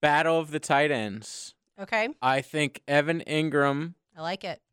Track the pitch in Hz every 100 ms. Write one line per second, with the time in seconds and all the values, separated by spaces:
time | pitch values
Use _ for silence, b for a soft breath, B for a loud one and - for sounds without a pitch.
0 | 151 147 160 165 156 151 - 139 147 139
1 | 107 101 - - - _ _ _ 196 226
2 | 226 302 131 135 - 151 147 - - 143
3 | 147 165 - 156 156 147 143 139 160 175
4 | _ - 160 190 190 147 _